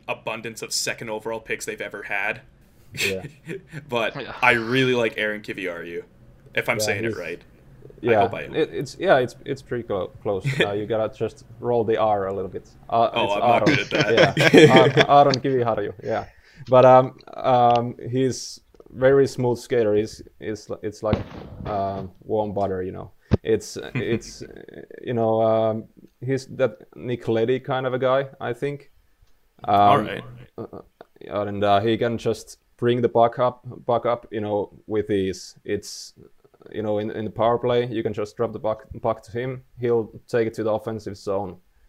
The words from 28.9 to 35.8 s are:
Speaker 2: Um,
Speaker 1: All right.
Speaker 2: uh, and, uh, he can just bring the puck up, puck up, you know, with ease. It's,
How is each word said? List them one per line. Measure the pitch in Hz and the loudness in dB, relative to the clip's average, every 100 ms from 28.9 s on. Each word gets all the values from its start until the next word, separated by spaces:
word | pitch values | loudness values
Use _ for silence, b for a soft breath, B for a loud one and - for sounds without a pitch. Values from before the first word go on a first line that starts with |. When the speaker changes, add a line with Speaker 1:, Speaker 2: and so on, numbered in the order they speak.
| _ _ _ _ _ _ _ | _ _ _ _ _ _ _
Speaker 2:
Um, | - | 0
Speaker 1:
All | 101 101 113 | 4 6 4
right. | 101 98 - - - - | 0 -8 -12 -18 -18 -16
Speaker 2:
uh, | 110 - - - - _ - 101 104 | -14 -16 -20 -20 -20 _ -8 -6 -4
and, | 101 | 0
uh, | 101 101 | 2 4
he | 113 113 | 2 0
can | 120 113 | 0 -2
just | 117 110 - - _ _ | -4 -4 -10 -20 _ _
bring | 120 123 | 0 2
the | 117 | 2
puck | 117 117 123 | 4 4 2
up, | 123 123 123 - - | -2 -2 -12 -10 -2
puck | 117 117 | -2 0
up, | 117 - | -4 -4
you | 107 | -8
know, | 104 117 95 - - | -2 -2 -4 -10 -6
with | 107 101 | -4 0
ease. | 101 95 87 - - | -2 -2 -6 -14 -16
It's, | - 101 | -8 -6